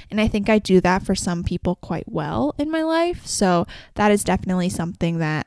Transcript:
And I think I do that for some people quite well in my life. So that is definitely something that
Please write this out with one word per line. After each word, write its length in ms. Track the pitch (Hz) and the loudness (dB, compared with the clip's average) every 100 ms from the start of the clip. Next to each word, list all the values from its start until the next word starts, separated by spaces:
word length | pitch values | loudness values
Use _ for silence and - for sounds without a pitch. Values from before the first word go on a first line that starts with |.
| - | -8
And 100 | 208 | -2
I 60 | 220 | 0
think 220 | 214 202 | 0 2
I 100 | 214 | 2
do 220 | - 185 | 6 4
that 240 | 175 185 | 4 0
for 100 | - | 0
some 300 | 190 - 175 | -2 -2 -4
people 320 | 180 175 - 180 | -2 -2 -2 -4
quite 320 | - 170 - | -4 -8 -6
well 440 | 185 151 165 269 - | -6 -4 -2 -2 -2
in 120 | 294 | -2
my 120 | 320 | -2
life. 440 | 320 320 339 349 - | 0 0 0 -2 -8
So 400 | - 196 175 180 - - | 0 2 2 0 -8 -16
that 160 | - 208 | 0 4
is 140 | 208 | 4
definitely 440 | - 196 - 180 180 | 2 -2 0 -2 -2
something 500 | - 170 - 175 165 | -2 -6 -2 -2 0
that 280 | 160 156 | -2 -2